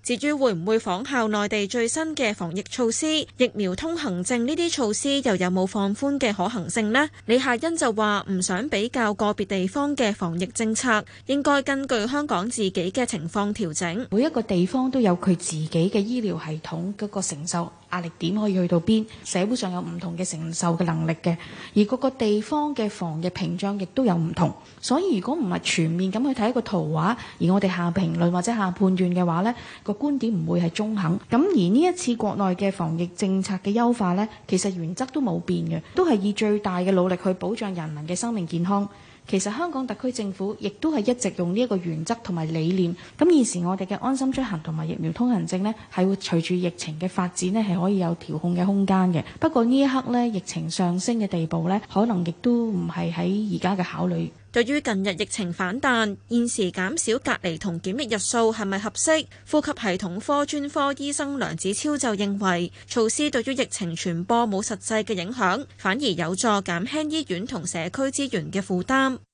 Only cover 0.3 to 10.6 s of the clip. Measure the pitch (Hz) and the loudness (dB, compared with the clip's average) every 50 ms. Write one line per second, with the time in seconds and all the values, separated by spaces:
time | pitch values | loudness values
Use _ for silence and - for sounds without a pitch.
0.3 | 302 285 269 247 202 165 165 196 220 226 - 214 180 185 262 - 277 254 226 214 | 2 4 2 2 2 2 0 2 0 0 2 0 -2 -2 -2 -2 0 0 2 2
1.3 | 214 208 208 208 214 214 202 190 - 247 233 233 - 311 320 320 311 285 269 214 | 2 0 0 0 0 -2 -2 -2 -2 -2 0 0 0 -2 -2 -2 -2 0 0 0
2.3 | 208 - 190 165 160 190 208 - - - 254 226 233 - - 311 311 311 254 - | 0 -2 -6 -6 -4 -6 -8 -8 -4 0 0 0 0 0 0 0 0 0 -2 -4
3.3 | - - 254 240 - 208 208 185 180 190 285 320 330 339 196 185 185 175 180 - | 0 0 0 0 2 -2 -2 -2 -2 -2 -4 -4 -4 -4 -4 -4 -4 -4 -2 -2
4.3 | 247 240 233 247 320 320 339 339 - - 262 208 214 - - 285 277 277 262 269 | 0 0 0 0 0 0 0 -2 0 0 0 0 0 -2 0 0 0 0 2 0
5.3 | 202 175 180 180 180 185 185 190 - 214 196 196 208 - - 277 285 277 269 226 | 0 2 2 2 2 2 0 0 0 0 0 0 0 0 0 -2 0 0 0 0
6.3 | 208 - 175 202 240 233 170 202 - 233 220 208 220 262 302 311 - - - - | 0 0 -2 -2 -2 -4 -6 -4 -2 0 0 2 2 2 2 0 -2 -10 -2 2
7.3 | 226 254 262 269 247 226 269 330 339 320 311 254 220 214 214 214 208 202 - - | 2 2 4 2 0 0 0 -2 0 0 0 0 2 2 2 2 2 0 -2 -2
8.3 | 196 180 185 - 185 180 226 302 - 202 208 247 - 262 233 208 208 190 214 208 | -2 -2 0 0 -2 -2 -2 -2 -2 -2 -2 0 0 0 0 0 0 2 0 0
9.3 | 208 - 208 190 208 190 180 190 190 294 285 294 294 - 254 208 202 - 190 170 | 0 0 -2 -2 0 0 0 0 0 0 -2 0 0 2 2 0 2 0 -2 -2
10.3 | 165 175 190 185 - - | -2 -2 -2 -4 -2 -2